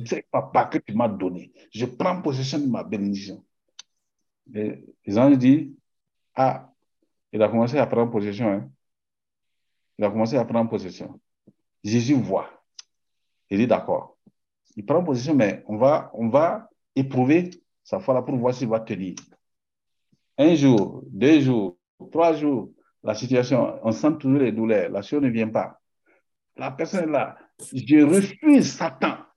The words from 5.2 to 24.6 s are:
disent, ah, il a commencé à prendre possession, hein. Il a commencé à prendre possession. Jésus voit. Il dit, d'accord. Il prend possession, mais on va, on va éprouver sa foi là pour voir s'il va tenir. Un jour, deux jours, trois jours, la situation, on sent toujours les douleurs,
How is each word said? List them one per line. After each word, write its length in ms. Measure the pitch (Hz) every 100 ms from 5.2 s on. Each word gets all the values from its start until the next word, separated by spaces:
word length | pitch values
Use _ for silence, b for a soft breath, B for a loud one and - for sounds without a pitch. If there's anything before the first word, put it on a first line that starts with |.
| 139 135
disent, 340 | 127 151 139 - _ _ _ _ _
ah, 340 | 127 131 139 - _ _ _ _ _ _
il 100 | 110
a 60 | 104
commencé 300 | 113 123 143
à 100 | 113
prendre 240 | 120 117
possession, 400 | 110 104 101 113
hein. 180 | 98 135 _ _ _ _ _ _ _ _ _ _ _ _ -
Il 60 |
a 60 | 104
commencé 260 | 110 113
à 80 | 131
prendre 260 | 113 117 113
possession. 520 | 107 92 - 90 - _ _ _ _ _ _
Jésus 320 | 104 117 117
voit. 340 | 135 95 92 - - _ - - _ _ _ _ _ -
Il 100 | 101
dit, 80 | 120
d'accord. 500 | 92 - 78 - _ _ _ _ _ _
Il 100 | 107
prend 180 | 101 160
possession, 320 | 175 123 143
mais 280 | 139 101 - -
on 100 | 107
va, 340 | 135 156 -
on 140 | 113 113
va 420 | 135 170 220 - _ _
éprouver 540 | 139 135 131 127 170 180 - _ _
sa 160 | _ 95
foi 140 | 135
là 80 | 127
pour 140 | 117
voir 180 | 131 123
s'il 140 | 127 117
va 140 | 113
tenir. 340 | 113 92 92 - - _ _ _ _ _ _ _ _ _ _ -
Un 180 | 160
jour, 480 | 156 139 110 90 - -
deux 320 | 95 135 156
jours, 380 | 131 117 92 - _ - -
trois 220 | 156 170
jours, 400 | 151 147 120 101 _ _ _
la 100 | 110
situation, 680 | 107 123 123 123 123 107 -
on 80 | 113
sent 260 | 110 151 156
toujours 200 | 131 139
les 120 | 120
douleurs, 380 | 107